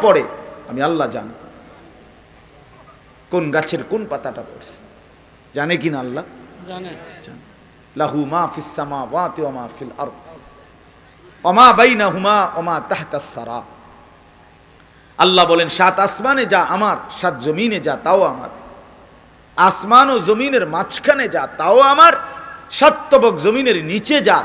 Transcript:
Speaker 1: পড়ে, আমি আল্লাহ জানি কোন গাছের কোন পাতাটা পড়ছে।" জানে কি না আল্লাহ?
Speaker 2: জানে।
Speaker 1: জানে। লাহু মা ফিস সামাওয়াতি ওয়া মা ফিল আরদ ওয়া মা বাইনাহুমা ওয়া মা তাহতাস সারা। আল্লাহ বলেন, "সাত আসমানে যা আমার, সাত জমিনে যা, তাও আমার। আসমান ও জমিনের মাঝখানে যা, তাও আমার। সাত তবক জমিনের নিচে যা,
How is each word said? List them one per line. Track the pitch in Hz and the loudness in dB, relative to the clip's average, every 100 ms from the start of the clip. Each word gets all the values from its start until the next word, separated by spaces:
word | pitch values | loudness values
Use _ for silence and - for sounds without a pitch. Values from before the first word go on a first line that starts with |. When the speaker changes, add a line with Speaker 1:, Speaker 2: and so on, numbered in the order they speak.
Speaker 1:
পড়ে, | 214 180 113 - - - - | 6 2 0 -10 -18 -20 -14
আমি | 123 | -4
আল্লাহ | 147 165 127 | -2 -2 -4
জানি | 117 104 - - - - - - - - _ _ _ _ - - - - - _ _ - | -6 -14 -18 -20 -20 -20 -20 -20 -20 -20 _ _ _ _ -20 -20 -20 -20 -20 _ _ -6
কোন | 180 156 | -6 -2
গাছের | 156 151 170 | -2 -4 -8
কোন | - 220 208 | -6 -6 -6
পাতাটা | 139 135 117 | -10 -10 -14
পড়ছে।" | 110 - - - - - _ _ _ _ _ | -16 -20 -20 -20 -20 -20 _ _ _ _ _
জানে | 143 156 170 | -6 -4 -2
কি | 156 | -4
না | 139 | -6
আল্লাহ? | 127 135 - - - - 180 | -8 -10 -12 -20 -20 -20 -18
Speaker 2:
জানে। | 185 185 147 - - | -16 -16 -18 -20 -20
Speaker 1:
জানে। | - - - _ _ _ _ 135 | -20 -20 -20 _ _ _ _ -6
লাহু | 147 143 | -4 -4
মা | 139 165 170 | -4 -2 -4
ফিস | - | -6
সামাওয়াতি | - - 143 139 120 151 175 - | -14 -10 -8 -8 -6 -6 -6 -6
ওয়া | 143 | -8
মা | 131 117 - | -8 -14 -16
ফিল | 127 - | -16 -12
আরদ | 135 - - 165 - - - _ _ _ _ _ - - | -12 -12 -20 -20 -20 -20 -20 _ _ _ _ _ -20 -6
ওয়া | 170 | 0
মা | 196 247 | 6 8
বাইনাহুমা | 214 247 226 202 175 196 208 | 8 4 4 0 0 0 0
ওয়া | 180 165 | 0 -4
মা | 170 156 - | -4 -6 -6
তাহতাস | 185 156 143 - | -8 -6 -10 -10
সারা। | - 113 120 107 - - - - _ _ _ _ _ _ _ _ _ _ - | -14 -12 -12 -12 -20 -20 -20 -20 _ _ _ _ _ _ _ _ _ _ 0
আল্লাহ | 180 180 170 | 2 4 4
বলেন, | 170 165 | 2 0
"সাত | - 185 190 | 2 2 2
আসমানে | 196 - 247 269 208 | -2 -2 -2 -2 0
যা | 185 | 0
আমার, | 143 185 208 160 - - | 0 0 -2 -2 -8 -6
সাত | 180 135 | -6 -4
জমিনে | 131 156 233 196 | -4 -2 -2 -2
যা, | 156 135 | -4 -4
তাও | 160 190 | 0 2
আমার। | 165 127 123 - - - - - - - _ _ _ - | 2 -2 -14 -18 -20 -20 -20 -20 -20 -20 _ _ _ 2
আসমান | 185 185 202 240 277 | 2 2 4 4 6
ও | 247 | 2
জমিনের | 170 214 277 254 170 | 0 -2 0 -2 -2
মাঝখানে | 165 - - - 285 226 | -6 -6 -4 0 0 0
যা, | 165 135 - | -4 -6 -4
তাও | 160 233 | 2 6
আমার। | 277 285 330 - - - - - - | 6 8 6 6 -4 -14 -18 -20 -12
সাত | - 294 - - | 4 4 4 2
তবক | 269 226 165 | 4 4 2
জমিনের | 175 240 254 180 | -2 0 0 -2
নিচে | 156 208 - 302 | -2 -6 0 0
যা, | 202 165 | 4 2